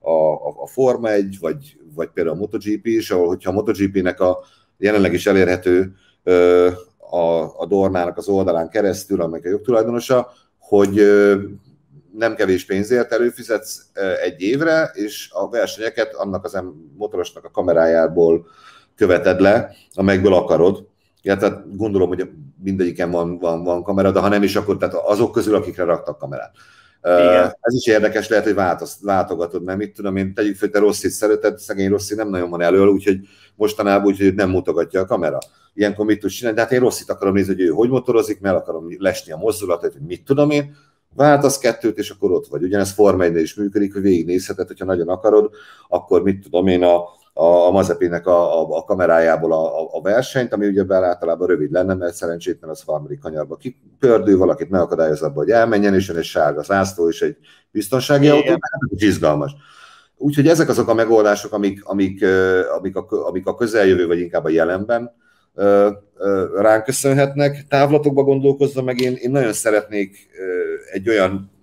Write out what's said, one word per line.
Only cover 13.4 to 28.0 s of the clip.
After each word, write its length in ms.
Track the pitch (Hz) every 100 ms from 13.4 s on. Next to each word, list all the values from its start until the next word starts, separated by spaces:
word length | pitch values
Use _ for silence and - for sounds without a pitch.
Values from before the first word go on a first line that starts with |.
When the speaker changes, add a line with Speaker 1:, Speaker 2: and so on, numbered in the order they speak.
| 113 107 - - _
Speaker 1:
ö, 180 | - 98 87
egy 180 | 90 87
évre, 500 | 92 135 160 160 165
és 340 | - 104 - -
a 160 | 87 101
versenyeket 640 | 117 92 - 113 113 110
annak 300 | - 101 95
az 100 | 101
em-, 380 | 101 92 78 80 71
motorosnak 480 | 104 92 87 -
a 60 | -
kamerájából 960 | - 92 85 82 82 80 82 82 82 - _ - - _ _
követed 440 | 98 87 95 90
le, 320 | 95 110 120 - _
amelyikből 400 | - 98 98 101
akarod. 520 | 90 - 80 87 101 - _ _ _
Ja, 140 | - 95
tehát 400 | 101 - - 98
gondolom, 320 | 110 98 87
hogy 220 | 90 92 80 73 _
mindegyiken 480 | 95 95 87 82 85
van, 280 | 87 85 87
van, 260 | 90 82
van 180 | 85 87
kamera, 280 | 87 98 98
de 100 | 95
ha 80 | 95
nem 140 | 101
is, 140 | 101 104
akkor 200 | 98 95
tehát 180 | 87
azok 380 | 85 82 104 113
közül, 220 | - 107
akikre 300 | 104 87 -
raktak 340 | 87 82 - 73
kamerát. 360 | 69 67 55 _ - _ _ _
Ö, 160 | 87 87
Speaker 2:
Igen. 380 | 87 90 90 -
Speaker 1:
ez 140 | 117
is 120 | 127 120
érdekes, 420 | 107